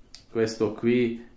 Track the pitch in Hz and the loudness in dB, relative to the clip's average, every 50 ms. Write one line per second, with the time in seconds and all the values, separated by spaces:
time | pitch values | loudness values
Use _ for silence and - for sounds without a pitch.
0 | - - - - - - - 117 110 110 110 - 110 104 107 - - 117 120 123 | -20 -20 -20 -20 -16 -8 -2 -2 -2 -2 0 -2 -2 -2 -2 0 2 2 4 4
1 | 120 117 117 - - - - | 2 0 -2 -6 -12 -18 -20